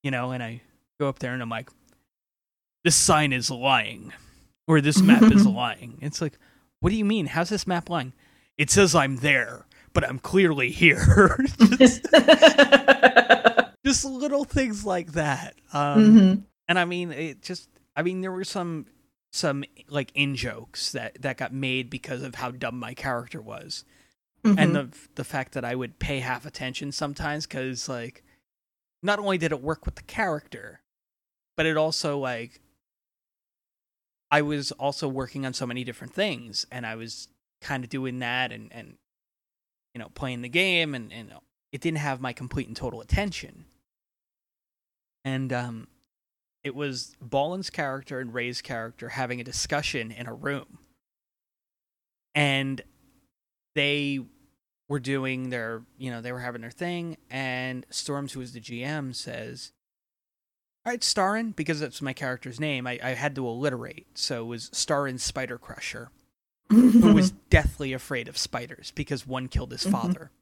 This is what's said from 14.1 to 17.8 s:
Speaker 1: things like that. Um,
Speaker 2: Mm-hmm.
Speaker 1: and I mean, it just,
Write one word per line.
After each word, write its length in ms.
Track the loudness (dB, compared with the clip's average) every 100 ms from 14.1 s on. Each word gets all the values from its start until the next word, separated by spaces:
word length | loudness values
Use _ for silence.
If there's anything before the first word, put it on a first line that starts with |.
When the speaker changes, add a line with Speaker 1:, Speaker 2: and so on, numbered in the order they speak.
| -4 -2 -2
Speaker 1:
things 420 | -2 -2 -2 -4 -4
like 280 | -4 -4
that. 420 | -4 -2 -4 -6 -18 _
Um, 240 | -2 2 6
Speaker 2:
Mm-hmm. 440 | 10 12 10 4 -4 _ -2
Speaker 1:
and 120 | 0
I 60 | 0
mean, 260 | -4 -6
it 300 | -8 -8 -10
just, 280 | -12 -14 -14 _